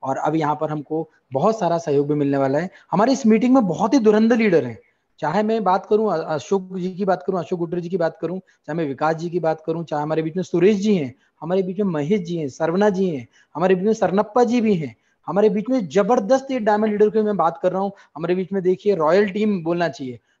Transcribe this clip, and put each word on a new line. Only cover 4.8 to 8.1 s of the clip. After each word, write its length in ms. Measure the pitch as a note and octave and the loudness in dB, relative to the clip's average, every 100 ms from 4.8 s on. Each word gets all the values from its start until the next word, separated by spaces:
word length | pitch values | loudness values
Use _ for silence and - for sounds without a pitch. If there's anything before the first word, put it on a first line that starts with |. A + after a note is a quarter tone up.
| _ _ _ _ | _ _ _ _
चाहे 240 | D3+ F#3+ | -4 -2
मैं 200 | G#3+ A3+ | 0 0
बात 240 | F#3 G3 - | 0 0 2
करूं 220 | G#3+ G#3+ | 2 2
अ-, 140 | D#3+ E3 | -2 -2
अशोक 500 | D3+ - G3 F#3 F#3 | -6 -2 -4 -4 -6
जी 160 | F3+ | -6
की 120 | F3+ G3 | -2 -2
बात 180 | F3+ - | 0 -2
करूं, 120 | F#3 | -4
अशोक 200 | E3 F3+ | -4 -6
गुट्टर 200 | E3 F3+ | -4 -6
जी 100 | E3+ | -6
की 80 | F3+ | -2
बात 200 | E3 | -2